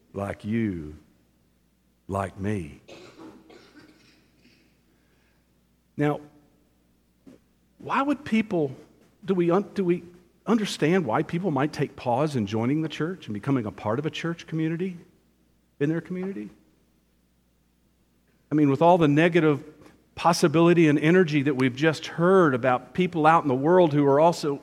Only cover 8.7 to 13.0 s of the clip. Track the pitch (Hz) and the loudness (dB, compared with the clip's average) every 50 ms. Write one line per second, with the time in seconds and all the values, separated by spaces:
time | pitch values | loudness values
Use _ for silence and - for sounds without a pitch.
8.7 | 131 - - - _ _ _ _ _ _ - 180 196 175 175 170 170 196 202 - | -6 -10 -20 -20 _ _ _ _ _ _ -6 -4 -2 0 2 2 2 0 0 -2
9.7 | - - 190 175 175 170 - - - - _ _ _ _ _ - 220 226 208 - | -4 -4 -2 -2 -2 -4 -6 -12 -20 -20 _ _ _ _ _ 0 0 0 0 -4
10.7 | - - 160 151 180 190 160 113 110 139 160 - - 170 190 190 147 131 143 151 | -4 -2 0 2 2 2 0 0 -2 -2 -2 -2 -4 -4 -4 -2 -2 -2 -2 -2
11.7 | - - 143 139 - - - 127 117 123 151 156 143 123 104 98 110 110 113 123 | -2 -4 -6 -6 -6 -8 -4 -2 -2 0 -2 -2 -2 -4 -4 -4 -4 -4 -2 -2
12.7 | 147 160 160 151 - - | -2 -2 -4 -6 -6 -6